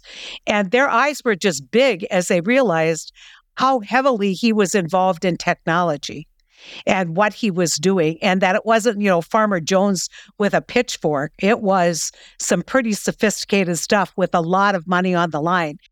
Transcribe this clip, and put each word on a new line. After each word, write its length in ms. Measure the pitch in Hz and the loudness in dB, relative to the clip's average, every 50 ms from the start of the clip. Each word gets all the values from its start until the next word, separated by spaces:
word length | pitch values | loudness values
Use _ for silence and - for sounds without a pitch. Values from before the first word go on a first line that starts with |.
| - - - - - - - - _ | -12 -16 -18 -18 -16 -16 -18 -8 _
And 240 | - 208 208 202 175 | -2 0 0 0 0
their 160 | 240 262 285 | 2 2 2
eyes 340 | - - 233 269 294 269 - - | 2 2 0 0 0 -2 -2 -2
were 100 | 240 202 | -2 -2
just 340 | 160 - 196 151 139 135 - | 0 0 -2 -2 -4 -4 -2
big 360 | - 233 277 254 196 165 208 | 0 2 2 2 0 -2 -4
as 240 | - 208 180 175 - | -2 -2 -2 0 0
they 100 | 196 175 | 0 0
realized 720 | 165 220 247 269 254 196 165 160 160 165 160 156 - - - - - - - - _ _ _ | 2 2 2 2 2 2 2 2 2 0 0 -2 -6 -14 -20 -20 -20 -20 -20 -20 _ _ _
how 260 | - 262 269 269 240 | 0 2 2 2 0
heavily 500 | 202 - 220 262 262 277 240 196 202 196 | 0 -2 0 0 2 2 0 0 0 -2
he 220 | 180 - 240 226 214 | 0 0 0 2 2
was 220 | 214 196 - - | 2 2 2 0
involved 500 | 202 170 156 190 185 185 190 180 165 - | 0 0 0 0 2 2 2 0 0 -2
in 100 | 180 170 | -2 -2
technology 880 | - - 175 170 - _ 170 165 180 175 165 147 147 - - 110 143 156 - _ _ _ _ _ _ - - - - - | -2 -2 -2 -2 -2 _ 0 0 2 0 0 -2 -4 -8 -10 -12 -14 -16 -18 _ _ _ _ _ _ -20 -20 -20 -6 -2
and 320 | 190 202 190 185 165 160 | 0 0 0 0 -2 0
what 160 | 190 208 214 208 | 0 0 0 -2
he 180 | - 233 202 | -2 -4 -2
was 240 | 165 185 175 156 - | 0 0 0 0 -2
doing, 420 | 147 170 190 196 180 151 156 165 - | 0 0 0 2 2 0 0 -2 -2
and 180 | 214 190 185 190 | 0 0 2 2
that 160 | 196 185 196 | 2 2 0
it 100 | 208 - | 0 0
wasn't, 360 | 220 226 226 196 247 196 202 | 0 0 2 2 0 0 0
you 80 | 208 196 | 2 2
know, 120 | 180 170 | 2 0
Farmer 380 | 160 - - 220 214 208 196 170 | 0 0 0 0 2 2 0 -2
Jones 480 | 147 - 190 185 202 202 190 165 - - - - - - _ | 0 0 2 2 2 2 0 -2 -4 -8 -12 -18 -20 -12 _
with 160 | - 202 190 190 | -2 0 0 0
a 80 | 160 | 0
pitchfork. 720 | - - - 240 247 - - - - 156 147 135 147 151 - - | -2 0 -2 -2 -2 -2 -4 -4 -2 -2 -2 -2 -4 -6 -6 -2
It 200 | 190 196 233 226 | 0 0 0 0
was 540 | 214 190 196 185 175 175 165 151 - - - - - - _ | 0 0 2 2 2 0 0 -2 -6 -8 -10 -14 -20 -20 _
some 240 | - - - 202 175 | -8 -4 -2 -2 -2
pretty 320 | - - - 262 233 220 196 | -2 0 0 0 0 0 -4
sophisticated 840 | - - 185 - - 220 202 - - - - 208 196 185 175 170 | -4 -4 -6 -2 0 0 -2 -2 -4 -4 -2 0 0 0 0 -2
stuff 360 | 151 - - 214 202 180 - - | -4 -2 0 0 0 0 -2 -2
with 180 | 196 180 - - | -2 -2 0 0
a 80 | 175 | 0
lot 340 | 165 170 185 196 196 208 196 | 0 0 2 2 2 2 0
of 120 | 175 160 | 0 -2
money 280 | 180 180 180 185 185 180 | -2 0 0 2 2 2
on 160 | 170 175 165 | 0 0 0
the 100 | 156 143 | -2 -2
line. 380 | 156 170 185 180 165 147 151 - _ _ | -2 0 0 0 -2 -4 -6 -12 _ _